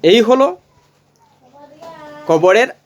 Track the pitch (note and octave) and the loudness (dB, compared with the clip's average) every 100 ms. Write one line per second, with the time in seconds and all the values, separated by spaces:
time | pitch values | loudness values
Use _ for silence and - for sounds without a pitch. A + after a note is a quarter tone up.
0 | D3+ A3+ A3+ C4 C#4 F4+ _ _ _ _ | 2 2 2 0 -2 -6 _ _ _ _
1 | _ _ _ _ _ C#4+ D4 D4+ E4 D#4+ | _ _ _ _ _ _ -20 -20 -20 -20
2 | D4+ - - A3+ F3+ G3+ C4 - | -20 -16 -4 0 2 0 -2 -8